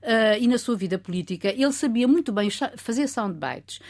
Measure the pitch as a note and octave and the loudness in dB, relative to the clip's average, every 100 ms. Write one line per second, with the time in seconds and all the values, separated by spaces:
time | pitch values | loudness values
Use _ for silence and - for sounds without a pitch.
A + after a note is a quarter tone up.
0 | - A3+ G#3+ G#3+ A#3+ B3 - G#3+ F#3 F3+ | 0 4 4 4 4 2 0 -2 -2 -4
1 | - F3+ E3+ F3+ G3 B3+ C#4 C#4 C#4+ A3+ | -4 -6 -6 -4 -2 2 0 2 0 2
2 | B3 E4+ B3+ G#3 G#3 - C4+ A#3+ - A#3 | 4 4 2 0 0 -2 -6 -6 -6 -2
3 | C#4 B3 G3+ D#3+ C3+ B2+ - - - | -2 -2 -4 -4 -6 -8 -12 -18 -18